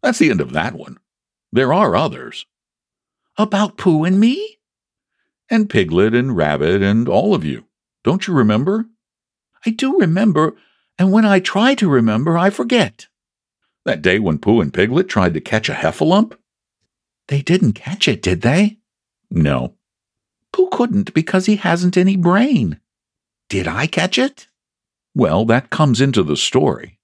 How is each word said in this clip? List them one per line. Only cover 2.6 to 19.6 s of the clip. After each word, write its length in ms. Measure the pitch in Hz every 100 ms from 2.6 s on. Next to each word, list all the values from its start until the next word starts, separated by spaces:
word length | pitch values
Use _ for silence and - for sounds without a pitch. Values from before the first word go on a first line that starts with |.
| _ _ _ _ _ _ _ -
"About 400 | 214 202 202 -
Pooh 260 | 185 156
and 160 | 170 190
me?" 400 | 226 302 427 _ _ _ _ _ _ _ _ _ _
"And 220 | - 107
Piglet 460 | 113 87 85 107 117
and 200 | 131 101
Rabbit 460 | 76 73 78 98
and 260 | 98 107 117
all 280 | 107 190 170
of 80 |
you. 220 | 78 60 _ _ _ _
Don't 220 | - 180 -
you 80 |
remember?" 540 | 160 107 107 147 214 226 _ _ _ _ _ _ _ -
"I 40 |
do 300 | 226 269 359
remember, 560 | 185 170 220 151 156 - _ _ _ -
and 140 | 185
when 140 | 208 220
I 140 | 196
try 360 | 185 190 240 277
to 140 | 190
remember, 460 | 139 113 107 151 170
I 120 | 190
forget." 580 | 202 240 240 131 - - _ _ _ _ _ _ _
"That 180 | - 82
day 160 | 78 98
when 200 | 98 76
Pooh 220 | - 113
and 120 | 78
Piglet 340 | 78 104 135 -
tried 240 | - 90 82
to 60 |
catch 280 | - 107 -
a 40 |
heffalump?" 600 | - 80 - 156 190 220 - _ _ _ _ _ _ _ _ -
"They 140 | 139
didn't 320 | - 185 120
catch 340 | 101 - 190 -
it, 160 | 117
did 180 | - 90
they?" 380 | 113 160 208 208 _ _ _ _ _
"No." 460 | - 76 67